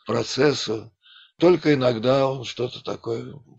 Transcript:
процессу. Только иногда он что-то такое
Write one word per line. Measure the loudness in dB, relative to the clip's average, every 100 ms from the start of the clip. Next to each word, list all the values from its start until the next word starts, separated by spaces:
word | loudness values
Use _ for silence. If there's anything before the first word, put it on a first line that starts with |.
| -6
процессу. | -4 -2 0 2 2 -4 -6 -10 _ _ -20 -20 2
Только | 4 4 4
иногда | 2 2 0 2 2 2
он | -2
что-то | -8 -6 -8 -8
такое | -10 -10 -8 -8 -10 -16 -20